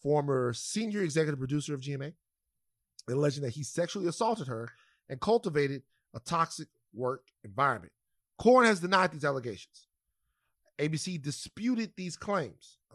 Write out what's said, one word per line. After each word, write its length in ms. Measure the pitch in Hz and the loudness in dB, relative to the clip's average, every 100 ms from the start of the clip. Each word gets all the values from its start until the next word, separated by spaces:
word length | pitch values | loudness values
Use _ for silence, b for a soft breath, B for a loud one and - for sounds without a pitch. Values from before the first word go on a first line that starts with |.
former 520 | 143 147 143 131 123 | 0 2 2 2 0
senior 480 | 117 - 208 226 208 | -2 -6 -4 -2 -2
executive 380 | 175 147 156 139 | 0 2 0 0
producer 340 | 131 147 143 | -2 -2 -2
of 80 | 143 | -6
G 120 | 135 | -6
M 80 | 135 | -8
A, 120 | 143 - _ _ _ _ _ _ _ - - | -8 -12 _ _ _ _ _ _ _ -16 -4
alleging 320 | 131 147 139 | 0 0 0
that 100 | 135 | -4
he 100 | 139 | -6
sexually 440 | 127 - 175 202 175 | -6 -4 -4 -2 -2
assaulted 400 | - 220 220 131 | 0 0 0 -4
her 220 | 113 117 b b b - | -8 -10 b b b -14
and 100 | 131 | -4
cultivated 640 | - 233 190 147 143 139 - _ _ | 2 2 2 2 0 -2 -10 _ _
a 60 | 113 | -14
toxic 480 | - 170 165 - 156 _ _ | -4 0 0 -4 -14 _ _
work 300 | 107 127 135 _ _ | -6 -4 -4 _ _
environment. 480 | 101 98 139 110 90 _ _ _ _ - | -8 2 2 2 -6 _ _ _ _ 2
Korn 280 | 226 254 233 | 8 8 8
has 140 | 196 | 4
denied 320 | 180 190 185 | 2 4 4
these 140 | 156 143 | 2 -2
allegations. 640 | 135 120 95 - - _ _ _ _ _ _ _ _ _ - | 0 -4 -8 -12 -20 _ _ _ _ _ _ _ _ _ -4
A 80 | 151 | -2
B 100 | 156 | -2
C 200 | - 175 | -4 -6
disputed 760 | 139 - - - 233 233 220 - | -6 -8 -10 -6 -2 -2 -4 -8
these 200 | 180 - | -10 -8
claims, 600 | 208 202 120 - - _ _ | -4 -2 -2 -8 -20 _ _